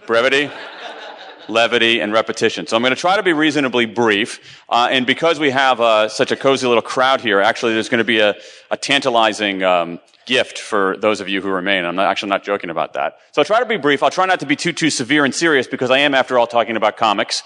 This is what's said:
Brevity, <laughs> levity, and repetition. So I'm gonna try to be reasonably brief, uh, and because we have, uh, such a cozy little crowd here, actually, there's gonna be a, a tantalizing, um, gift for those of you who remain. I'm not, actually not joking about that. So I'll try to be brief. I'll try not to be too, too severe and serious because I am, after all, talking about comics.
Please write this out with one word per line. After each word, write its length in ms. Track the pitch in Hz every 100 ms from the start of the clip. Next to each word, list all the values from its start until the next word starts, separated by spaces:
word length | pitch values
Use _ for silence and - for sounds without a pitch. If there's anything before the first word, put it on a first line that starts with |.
| -
Brevity, 420 | 113 123 135 143 - - - - -
<laughs> 480 | - - - - -
levity, 520 | 107 117 120 113 117
and 140 | 101
repetition. 540 | 110 110 113 113 - 90
So 80 | 113
I'm 80 |
gonna 120 | 123 127
try 220 | 175 196
to 60 |
be 100 | 196
reasonably 520 | 156 156 143 135 123 117
brief, 760 | 104 120 101 117 - - - _
uh, 180 | 117 120
and 140 | 131 123
because 340 | 131 165 165
we 120 | 151
have, 300 | 127 135 123
uh, 280 | 117 110 110
such 220 | - 131
a 40 | 113
cozy 320 | 139 135 127
little 140 | 120
crowd 400 | - - 131 135
here, 200 | 110 101
actually, 320 | 101 117 120
there's 160 | 113 110
gonna 140 | 120
be 160 | 110 110
a, 160 | 107 98 - - -
a 60 | -
tantalizing, 840 | - 139 135 117 110 101 104 95
um, 360 | 92 90 85 85 _ _ -
gift 320 | 127 110 -
for 400 | - 107 95 95
those 240 | 107 104
of 80 | 95
you 120 | 98
who 80 | 95
remain. 360 | 95 92 98 87
I'm 100 | 87
not, 120 | 95
actually 220 | 95 101
not 140 | 98
joking 260 | - 101 92
about 240 | 80 73
that. 260 | - 76 - _
So 100 | -
I'll 40 | 190
try 140 | 214
to 60 | 247
be 120 | 214
brief. 240 | 143 139
I'll 60 | 147
try 160 | 131 185
not 140 | 185
to 60 | 143
be 100 | 139
too, 180 | 175
too 160 | 165 156
severe 340 | - 117 147
and 100 | 139
serious 340 | 113 170 147 120
because 240 | 131 127
I 80 | 131
am, 140 | 147
after 260 | 135 123 127
all, 80 | 117
talking 280 | 117 110 113
about 220 | 107 104
comics. 460 | 113 101 120 -